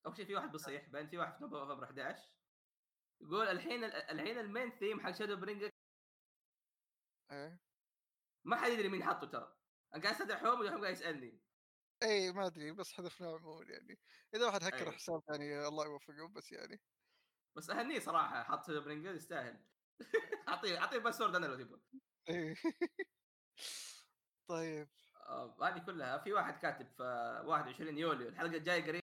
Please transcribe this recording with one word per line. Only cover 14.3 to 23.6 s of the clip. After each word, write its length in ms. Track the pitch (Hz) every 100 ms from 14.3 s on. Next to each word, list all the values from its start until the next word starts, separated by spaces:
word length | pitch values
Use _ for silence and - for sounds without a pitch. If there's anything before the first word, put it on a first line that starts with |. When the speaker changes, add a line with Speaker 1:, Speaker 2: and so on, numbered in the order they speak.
Speaker 2:
إذا 120 | 214 240
واحد 160 | 196
هكر 120 | 175 -
Speaker 1:
أيوه. 140 | 165
Speaker 2:
حساب، 300 | - - 165 156
يعني، 380 | 151 147 147 147
الله 160 | 151 151
يوفقه، 420 | 143 - 147 160
بس، 240 | 202 -
يعني. 280 | - - 208 _ _ _ _ _ _ _ -
Speaker 1:
بس 140 | 160
أهنيه 280 | 202 240 -
صراحة، 440 | - 165 151 123
حط 240 | 117 147 -
شادو 140 | 151
برينجر، 340 | 143 151 175
يستاهل. 500 | 175 156 160 123 - - _ _ _
<laughs> 500 | - 440 - 415 -
أعطيه، 300 | - 214 170
أعطيه 200 | 175 247
باسورد 360 | 226 - 214
أنا 120 | 180 160
لو 100 | 127
تبغى. 240 | 120 - _ 269 _ _ -
Speaker 2:
إيه. 260 | 175 156
<laughs> 540 | 165 339 - 339 - 381 _ _ _ _ -